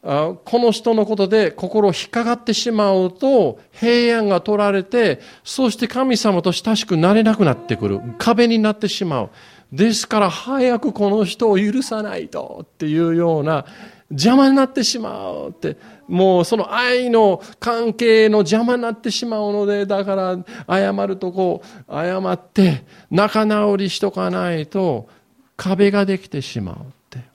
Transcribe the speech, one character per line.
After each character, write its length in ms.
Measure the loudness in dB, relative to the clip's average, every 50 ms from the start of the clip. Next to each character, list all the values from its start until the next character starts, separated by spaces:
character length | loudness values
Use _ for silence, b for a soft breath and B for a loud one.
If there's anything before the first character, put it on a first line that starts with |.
| _
あ、 320 | -4 -2 -2 -2 -2 -4 -10 _
こ 140 | -2 0 2
の 120 | 2 2
人 240 | 0 0 0 0 0
の 100 | 0 0
こ 120 | 0 0
と 120 | -2 0 2
で 220 | 2 2 2 2
心 380 | -2 -4 -10 -4 0 2 2 2
引 180 | 2 0 -6
っ 20 | -6
か 160 | -4 -4 -2
か 80 | -2 -2
っ 100 | -4 -2
て 120 | -4 -4
し 160 | -2 -2 -2
ま 240 | 0 0 2 2 2
う 160 | 2 0 -2
と、 480 | -4 -2 0 2 4 4 4 2 0 B B B B
平 460 | -4 0 2 2 4 4 2 2 2
安 100 | 2 2
が 120 | 0 0
取 160 | 0 0 0 2 2
ら 100 | 2 0
れ 120 | 0 -2
て、 360 | -2 0 0 2 2 0 B B B B B B
そ 280 | -12 -4 0 0 0
し 60 | 0
て 100 | -2 -4
神 300 | -4 -2 -2 0 0 0
様 240 | 0 2 0 0 2
と 120 | 0 0 -2
親 240 | -2 -2 -2 -2
し 80 | -2 0
く 120 | -2 0
な 160 | 2 4 4 4
れ 100 | 4 4
な 140 | 4 4
く 80 | 4 4
な 80 | 2 2
っ 40 |
て 200 | 0 -2 -6 -4
く 120 | -2 -2 -2
る。 120 | -2 -2 -6 -10 -12
壁 320 | -4 0 0 2 2 2 2
に 100 | 2 2
な 140 | 0 0 -2
っ 40 |
て 120 | -2 -4 -6
し 160 | -4 -4 -4
ま 180 | -4 -2 -4 -4
う。 80 | -6 B B B B B B B B -2
で 200 | 0 2 2 2
す 160 | -2 -4 -2
か 120 | 0 0
ら、 100 | 0 0
「早 480 | 0 -4 -8 -6 -2 0 0 2 0 0
く 140 | -2 -4 -2
こ 180 | 0 0 0
の 140 | 2 0 0
人 260 | -2 -2 -2 0 2
を 80 | 2 2
許 240 | 2 0 0 -2 -4
さ 200 | -4 -6 -8 -8
な 140 | -8 -8
い 120 | -10 -10 -8
と」 320 | -10 -10 -10 -10 -14 -18 -18
っ 20 | _ _ _
て 80 | -4
い 200 | -2 0 0 2
う 100 | 2 2
よ 240 | 2 2 2 0 0
う 40 | 0
な、 220 | 0 -2 -2 -4 B B B B B B B B B -6
邪 220 | 0 2 4 6
魔 120 | 6 6 6
に 80 | 6
な 80 | 4 2
っ 80 | 2 0
て 120 | -4 -4
し 140 | -4 -4 -6
ま 320 | -8 -10 -10 -10 -10 -10
う 200 | -10 -8 -10 -12
っ 20 | -14
て、 240 | _ -8 -8 -8 B B B B B B -4
も 320 | 0 2 4 4 4 4
う 40 | 2
そ 120 | 2 0
の 180 | -2 -2 -2 -2
愛 360 | -2 0 2 0 0 0 2
の 320 | 4 4 4 4 2 0 B B B B
関 340 | -6 -4 -2 -2 -2 -2 -2
係 360 | 0 2 4 6 6 6 4
の 100 | 4 4
邪 240 | 2 2 2 0 2
魔 140 | 2 0
に 60 | 0 -2
な 100 | -4 -6
っ 20 |
て 160 | -6 -6 -6
し 160 | -6 -6 -6
ま 120 | -6 -6 -4
う 140 | -4 -2 -2
の 140 | -2 0
で、 200 | 0 0 -2 -2
だ 180 | -2 -2 -2 -2
か 100 | -2 -2
ら 240 | -2 -2 -2 -4 -6 -8 B B B -6 B
謝 240 | 0 0 0 0 0 -2 -2
る 100 | -4 -4
と 160 | -6 -6 -8 -2
こ 300 | -2 0 0 -2 -4 B B B -20 -18 _
謝 300 | -8 -6 -4 -4 -4 -4
っ 180 | -4 -4 -4 -6
て、 460 | -8 _ _ 2 2 2 2 0 -6 b b b b b
仲 340 | 0 2 2 2 2 0 0
直 320 | 2 2 2 2 0 0
り 140 | 0 -2 -4
し 80 | -4 -2
と 120 | -4 -4
か 200 | -2 -2 -4 -4
な 240 | -2 -2 -4 -2 -4
い 120 | -4 -6
と、 420 | -6 -4 -2 -2 0 -2 -4 -6 b b b b b _ _ _ _ _
壁 340 | -10 -4 -4 0 2 2 2
が 140 | 4 2 0
で 140 | 0 -2 -4
き 100 | -6 -8
て 140 | -8 -8 -8
し 180 | -6 -8 -8
ま 120 | -8 -8 -10
う 40 |
っ 20 | -12 -16 -20 -20 _ _ _
て。 140 | -18 -18 -18 _ _